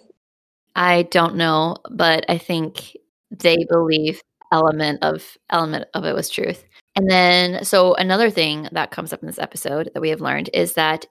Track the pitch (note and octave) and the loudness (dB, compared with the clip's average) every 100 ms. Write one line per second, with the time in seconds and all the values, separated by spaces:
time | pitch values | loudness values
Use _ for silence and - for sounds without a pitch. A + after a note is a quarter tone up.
0 | _ _ _ _ _ _ _ - F3+ F3 | _ _ _ _ _ _ _ -2 2 2
1 | E3+ F3+ E3 - E3 D#3 D#3+ F3 - - | 2 2 2 0 0 2 0 -4 -8 0
2 | E3+ D#3+ - E3+ - E3+ D#3 - - - | 2 2 0 -4 -2 -4 -4 -8 -16 -18
3 | _ _ - G3+ F3 E3 E3+ E3+ E3 D#3 | _ _ -20 -2 2 2 2 0 2 0
4 | D#3 D#3 - _ - E3 D#3+ D#3 D3+ D3 | -2 -6 -12 _ -2 2 2 2 -2 -2
5 | D#3 D#3 - - - E3+ D#3+ D#3 - - | -2 -4 -10 -20 -4 -2 -2 -4 -6 -6
6 | D#3+ C#3+ E3 - - F3 _ _ _ - | -4 -4 -4 -4 -6 -6 _ _ _ -2
7 | F#3+ F#3 F3+ F3+ F3+ F3+ G3 G3 F3+ F3 | 2 4 6 4 2 -2 2 4 6 4
8 | F#3 F#3+ A3+ G#3 D#3 D3+ D#3 E3 - - | 2 2 2 2 -2 -2 -6 -6 -6 -6
9 | D#3+ - D#3 - D#3 - - C#3+ D#3+ - | -10 -10 -12 -10 -10 -8 -6 -4 -6 -4
10 | D#3+ D#3 D3 C#3 C#3 - E3+ E3+ D#3 D#3 | -4 -4 -4 -4 -2 -2 -2 0 0 -2
11 | - | -6